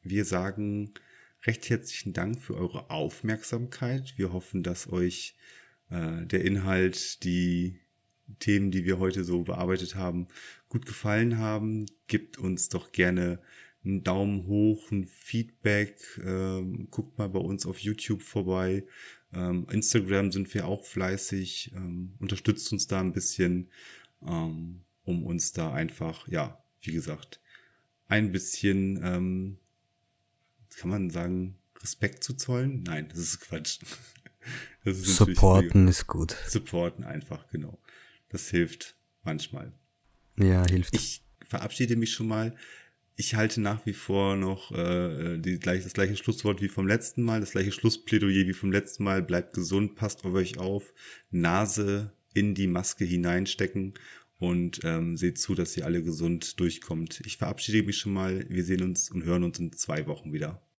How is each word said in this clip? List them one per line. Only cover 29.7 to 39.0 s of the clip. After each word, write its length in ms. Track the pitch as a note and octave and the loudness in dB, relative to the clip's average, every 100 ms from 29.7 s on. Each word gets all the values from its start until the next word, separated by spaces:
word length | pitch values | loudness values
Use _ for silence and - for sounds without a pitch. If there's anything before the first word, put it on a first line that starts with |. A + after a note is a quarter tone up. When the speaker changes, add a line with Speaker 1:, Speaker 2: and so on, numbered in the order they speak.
| _ _ _ _ _ _ _ _ _ - - | _ _ _ _ _ _ _ _ _ -20 -10
Speaker 1:
kann 120 | F2 | -4
man 200 | G2+ F#2 | -2 -2
sagen, 440 | E2 F2 F#2 F#2 F#2+ _ - | -2 -2 -2 -4 -8 _ -14
Respekt 440 | - - G#2 - | -10 -4 -4 -2
zu 100 | - | -6
zollen? 480 | C3 - B2 C3 C3 | -6 -2 0 0 -2
Nein, 240 | F2 D#2 D#2 | -4 -6 -6
das 100 | E2+ | -6
ist 200 | E2+ - | -4 -6
Quatsch. 380 | - E2 D2+ - | -6 -8 -6 -8
<laughs> 60 | - - - - - _ - - - - | -10 -16 -18 -20 -20 _ -14 -14 -14 -8
Das 160 | - F#2 | -4 0
ist 200 | F#2 F#2 | 4 8
natürlich 180 | F#2+ F2+ | 8 10
Speaker 2:
Supporten 420 | F#2+ F#2+ F2 G2 F#2 | 10 10 10 10 10
Speaker 1:
mega. 40 | |
Speaker 2:
ist 160 | F2 - | 8 2
gut. 300 | - D#2+ - - | -2 -2 -4 -2
Speaker 1:
Supporten 560 | - - F2 E2+ - | -4 -2 -2 -2 -4
einfach, 440 | - D2+ D#2 D#2+ - | -8 -8 -8 -14 -8
genau. 320 | D#2 D2+ - _ - - _ _ | -8 -8 -14 _ -20 -20 _ _
Das 200 | F#2+ - | -10 0
hilft 460 | F2 E2+ - - _ | 2 2 -2 -16 _